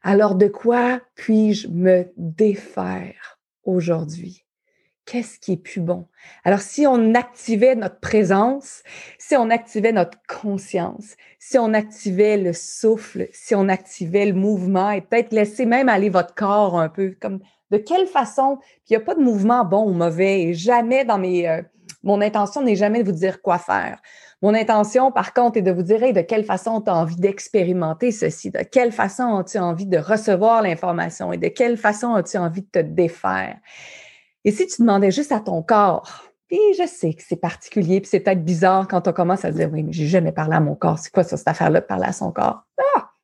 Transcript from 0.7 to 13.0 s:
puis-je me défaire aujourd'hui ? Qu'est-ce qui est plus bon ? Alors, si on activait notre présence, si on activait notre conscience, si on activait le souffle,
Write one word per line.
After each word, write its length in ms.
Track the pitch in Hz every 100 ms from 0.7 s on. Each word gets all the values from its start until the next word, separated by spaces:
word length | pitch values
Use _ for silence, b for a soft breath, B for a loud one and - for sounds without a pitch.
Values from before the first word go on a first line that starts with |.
| 240 247 254 _
puis-je 540 | - - 220 214 208 -
me 440 | 170 185 180 180 -
défaire 1200 | 170 160 214 202 - - 185 185 185 - - _ _ _
aujourd'hui ? 840 | - 180 165 165 156 170 180 180 _ _ _ _ _ _ -
Qu'est-ce 320 | 247 226 -
qui 160 | -
est 40 | 175
plus 220 | - 196
bon ? 280 | 165 180 170 B B B
Alors, 180 | 180 202
si 260 | - - 294
on 260 | 247 220
activait 640 | 240 240 - - 220 254 240
notre 240 | 196 -
présence, 840 | - 214 185 196 226 277 - - B B B B
si 160 | - 285
on 140 | 226
activait 400 | 233 226 214 220
notre 260 | 220 170 - -
conscience, 880 | - 208 196 - 185 170 - - _ b b
si 220 | - 262
on 160 | 226 214
activait 640 | 214 - 208 180 208 208
le 140 | 185
souffle, 760 | 170 - - 220 220